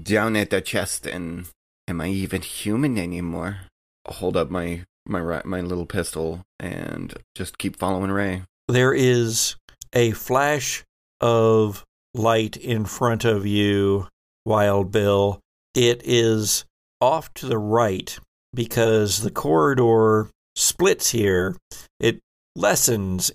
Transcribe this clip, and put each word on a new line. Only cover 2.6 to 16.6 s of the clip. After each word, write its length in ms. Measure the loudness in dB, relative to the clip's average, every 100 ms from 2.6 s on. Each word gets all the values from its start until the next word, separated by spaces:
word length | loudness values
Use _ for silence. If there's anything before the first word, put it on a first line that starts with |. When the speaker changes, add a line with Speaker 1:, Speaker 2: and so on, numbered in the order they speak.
| -4 0 0 -2
Speaker 1:
anymore?" 640 | -4 -6 -6 -6 -8 -10 -16 _ _ _ -16
I'll 80 |
hold 240 | -6 -2 -2
up 120 | -2
my, 340 | -4 -6 -8 -12 _ -8
my 140 | -6
ri-, 220 | -4 -6
my 180 | -6 -6
little 240 | -4 -6 -4
pistol 580 | -4 -4 -4 -6 -6 -14 -14
and 540 | -10 -8 -10 -10 -12 -14 -18 -12
just 220 | -12 -6
keep 180 | -8 -4
following 360 | -4 -2 -2
Ray. 320 | -2 -4 -6 -10 _ -2
Speaker 2:
There 260 | 2 4
is 640 | 4 2 2 0 -2 -4 -6 _ -20 -4
a 180 | 2 2
flash 720 | 0 -2 0 2 -2 -4 -8 -12 _ _ -2
of 640 | 2 4 4 4 2 -2 -16 _ _
light 420 | -2 0 2 0 -6
in 280 | -4 -4 -4
front 400 | -2 0 2 0
of 200 | 0 0
you, 640 | 2 4 4 2 2 -2 _ _ _ -2
Wild 460 | 2 2 2 2
Bill. 480 | 2 4 4 2 0 _ _ _
It 280 | 2 4 2 2
is 600 | 2 4 2 0 -4